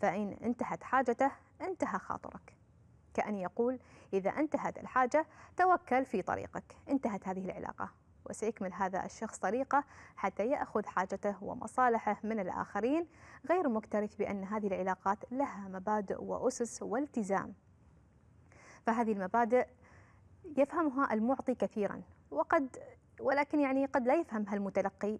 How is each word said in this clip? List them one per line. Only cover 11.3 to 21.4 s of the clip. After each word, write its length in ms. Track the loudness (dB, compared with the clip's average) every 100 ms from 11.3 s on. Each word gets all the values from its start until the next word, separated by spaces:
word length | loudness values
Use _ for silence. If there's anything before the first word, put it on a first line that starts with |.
| -4
ومصالحه 760 | -6 -8 -6 2 2 4 0 -2
من 160 | -2 -4
الآخرين، 680 | -4 -4 -4 -2 0 0 -2 -10 -20 -8 0
غير 200 | 2 2
مكترث 460 | 0 0 -2 -2 -2
بأن 280 | -4 -4
هذه 240 | -4 -2 -2
العلاقات 500 | 0 0 0 0 -2 -2
لها 360 | -2 -2 -4 -10
مبادئ 560 | -6 -2 0 0 -4
وأسس 600 | -4 -2 0 0 -4 -6
والتزام. 720 | -4 -2 -2 -2 0 0 -2 -12 _ -20 -20 -20 -20 -20 -20 -20 -20 -20 -20 -6 0
فهذه 260 | 2 2
المبادئ 560 | 0 0 2 4 4 2 -6 -20 -20 -20 -20 -20 -20 -4 2
يفهمها 560 | 2 2 0 2 0
المعطي 420 | 2 0 0